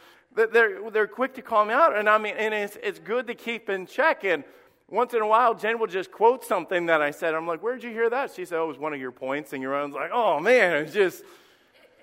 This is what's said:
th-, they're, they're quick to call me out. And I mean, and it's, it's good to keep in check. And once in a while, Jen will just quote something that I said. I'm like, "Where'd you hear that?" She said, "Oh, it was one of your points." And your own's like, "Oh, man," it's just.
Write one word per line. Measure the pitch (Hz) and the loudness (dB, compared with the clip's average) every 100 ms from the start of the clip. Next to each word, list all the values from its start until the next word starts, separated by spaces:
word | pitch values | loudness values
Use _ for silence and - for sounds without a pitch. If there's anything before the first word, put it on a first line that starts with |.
| - _ _ - | -20 _ _ -2
th-, | 220 | 2
they're, | 226 220 196 220 | 4 2 0 -4
they're | 214 208 | -2 -2
quick | 220 254 254 | -2 -6 -6
to | |
call | - 220 | -2 0
me | 214 247 | 2 4
out. | 320 214 | 4 4
And | 208 | 4
I | 214 | 4
mean, | 208 175 | 2 -4
and | 214 214 | -2 -2
it's, | 202 - | -6 -6
it's | 208 165 | -8 -8
good | 160 240 233 | -6 -4 -4
to | 233 | -10
keep | 233 226 - | -8 -8 -6
in | 190 180 | -8 -6
check. | - 320 - | 0 0 2
And | 196 156 - - _ _ _ | 0 -2 -4 -20 _ _ _
once | 190 247 | -2 -2
in | 240 | 0
a | 214 | 2
while, | 220 240 | 4 4
Jen | 196 208 233 | 2 -2 -2
will | 214 | -4
just | 185 170 | -4 -8
quote | - 226 254 | 2 4 4
something | - 196 - 180 170 | -2 -4 0 -2 2
that | 160 | 2
I | 147 | 2
said. | 147 170 160 | -2 -2 -2
I'm | 165 | -4
like, | 160 | -6
"Where'd | 214 254 | -6 -8
you | 233 | -8
hear | 220 233 | -2 0
that?" | 247 254 | 0 -4
She | - 175 | -8 -6
said, | 165 | -4
"Oh, | |
it | 160 | -4
was | 135 | -4
one | 156 143 | -6 -6
of | |
your | 131 | -8
points." | 123 131 143 151 | -8 -6 -6 -6
And | 139 | -8
your | 131 143 | -4 -4
own's | 143 | -4
like, | 139 160 | -6 -4
"Oh, | 233 214 151 | 0 2 2
man," | 190 254 180 147 | 4 4 4 2
it's | 151 | -2
just. | 190 185 - - - _ _ _ _ _ _ | 2 2 0 -16 -20 _ _ _ _ _ _